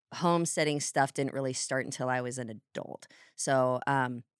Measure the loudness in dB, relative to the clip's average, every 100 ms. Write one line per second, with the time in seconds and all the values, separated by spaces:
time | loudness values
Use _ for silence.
0 | _ -2 2 4 2 2 2 0 0 2
1 | 2 2 -2 -2 -4 -4 -2 -2 -2 -4
2 | -2 -2 -2 -6 -8 -10 _ -10 -10 -14
3 | -18 -20 -20 -6 2 4 4 2 2 2
4 | 2 -4 -12